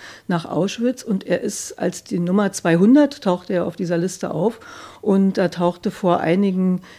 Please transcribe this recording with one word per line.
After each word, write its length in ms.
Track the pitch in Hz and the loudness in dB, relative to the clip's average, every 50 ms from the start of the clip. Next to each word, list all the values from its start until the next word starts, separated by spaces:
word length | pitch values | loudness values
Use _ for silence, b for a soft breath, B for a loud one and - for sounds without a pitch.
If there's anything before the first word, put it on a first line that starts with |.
| B B B B B | B B B B B
nach 200 | - 180 170 - | -4 -4 -4 -4
Auschwitz. 560 | - - 151 185 196 - 233 233 247 247 - | -4 -2 -2 -2 -2 -2 -2 -2 -2 -2 -4
Und 240 | - 226 196 185 - | -4 -4 -4 -4 -2
er 160 | - 175 - | -2 -2 -2
ist 360 | - 208 - - - - - - | -2 -4 -6 -8 -10 -12 -8 -6
als 240 | - 180 - - | -6 -6 -6 -8
die 160 | - - 208 175 | -8 -6 -4 -2
Nummer 340 | 175 175 185 208 208 196 | -2 0 2 2 2 0
zweihundert, 680 | 202 - - 175 165 170 196 226 262 302 285 277 - - | -2 -2 0 2 4 4 6 6 8 6 6 4 0 -2
tauchte 300 | - 196 180 180 - - | -2 -2 -2 -2 -4 -4
er 140 | 190 175 - | -4 -2 -2
auf 100 | - - | -4 -6
dieser 220 | - 185 165 175 170 | -6 -4 -2 -2 -2
Liste 320 | 175 185 - - 190 - | -2 -4 -6 -6 -8 -6
auf. 280 | - 156 180 240 233 B B B B B B B B B | -4 -2 -2 -2 -2 B B B B B B B B B
Und 360 | - 208 190 196 196 190 185 - | 0 2 4 4 4 2 2 2
da 100 | 185 170 | 0 0
tauchte 420 | - 175 175 175 175 - - 202 | 0 0 0 0 0 -2 -4 -6
vor 300 | - - 208 175 175 - | -4 -2 0 2 2 2
einigen 600 | - 160 175 196 202 196 185 185 185 185 180 180 B B B | 2 2 2 2 2 0 0 0 0 0 0 -2 B B B